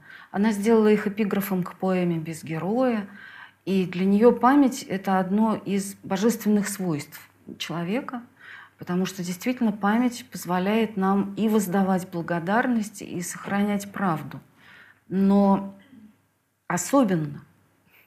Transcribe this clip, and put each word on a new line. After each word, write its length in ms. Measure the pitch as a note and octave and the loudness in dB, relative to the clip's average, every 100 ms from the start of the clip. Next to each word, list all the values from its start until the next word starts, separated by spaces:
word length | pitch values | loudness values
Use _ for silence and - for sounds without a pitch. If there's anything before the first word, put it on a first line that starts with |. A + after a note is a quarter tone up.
| - - - | -18 -20 -8
Она 200 | F#3 A3 | -2 0
сделала 380 | G3+ G#3 A3+ G#3+ | 2 4 6 6
их 180 | G#3 G#3 | 4 2
эпиграфом 560 | G3+ G3+ G3+ G3 F#3 | -2 -2 0 0 -2
к 120 | F3 - | -4 -4
поэме 420 | F#3+ F#3 F3 E3 | 0 0 0 -2
«Без 260 | D#3+ D#3 | -4 -10
героя». 640 | D3 D#3+ F3 A#3+ B3+ A3 G3 - - - - _ - | -8 -6 -2 0 0 0 -6 -14 -20 -20 -20 _ -2
И 200 | F#3+ F3+ | 0 0
для 180 | F3+ | 0
нее 300 | G3 G3+ A#3+ | 2 6 6
память — 500 | A#3+ A#3+ C#4+ C4 - - | 6 6 6 4 0 -6
это 300 | F#3+ G3 F#3+ | -6 0 0
одно 360 | F3+ G#3 A3 - | 2 2 2 0
из 400 | - G3 G3 - | -2 -4 -4 -8
божественных 640 | - F#3+ A3+ A#3 G#3 G#3 G3 | -6 0 0 0 2 0 0
свойств 540 | - F3+ C#3+ - - - _ - - | -4 -4 -4 -6 -16 -20 _ -18 -14
человека, 680 | - D#3+ E3+ A#3+ D4 A#3+ A#3+ _ - - - - | -8 -6 -4 -4 -6 -10 -14 _ -20 -20 -20 -14
потому 280 | - F3+ F#3 | -4 -2 -2
что 180 | - | -4
действительно 480 | F3+ F3+ B3 B3+ A3 | -8 -6 -6 -2 -2
память 540 | G#3 G3+ A3+ B3 - - | 0 0 2 0 -4 -14
позволяет 680 | F3+ E3+ F3+ F#3+ A3 G#3+ F#3+ | -12 -4 -2 0 0 0 0
нам 360 | F#3+ G3 G3 - | 0 0 0 -2
и 120 | A3 | 0
воздавать 600 | G#3+ F3+ G3 F#3+ F#3 F#3 | 0 0 0 2 0 -2
благодарность, 920 | E3+ E3 E3+ E3 A3 C4 A3+ G#3 - | -6 -4 -4 -2 0 0 0 -4 -10
и 200 | - F3 | -10 -8
сохранять 680 | F3 - - G3+ G#3 G3+ G3 | -8 -10 -4 -2 0 -2 -6
правду. 480 | - G3 D#3 C3+ C3+ - _ - - - _ - | -4 -2 -2 -6 -14 -18 _ -20 -20 -20 _ -6
Но 680 | F#3+ G3 G3+ G3 F#3+ - - _ - - _ _ _ _ _ - | 0 4 6 4 2 -2 -14 _ -20 -20 _ _ _ _ _ -6
особенно — 760 | F3 - C#4 G#3 E3+ D3 C#3+ - _ _ _ _ _ | -6 2 2 4 2 -2 -10 -18 _ _ _ _ _